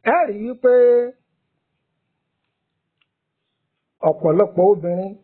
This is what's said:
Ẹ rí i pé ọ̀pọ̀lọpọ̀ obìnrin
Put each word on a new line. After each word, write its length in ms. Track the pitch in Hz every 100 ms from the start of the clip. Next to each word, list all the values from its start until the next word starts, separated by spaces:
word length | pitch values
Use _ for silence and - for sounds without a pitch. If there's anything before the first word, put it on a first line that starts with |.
| 226
Ẹ 120 | 330
rí 120 | 302 208
i 120 | 226
pé 200 | 247 247 247 240 240 240 262 _ _ _ _ _ _ _ _ _ _ _ _ _ _ _ _ _ _ _ _ _ _ _ _ _ _ _ _
ọ̀pọ̀lọpọ̀ 600 | 156 156 160 165 202 170
obìnrin 500 | 190 196 170 175 196 208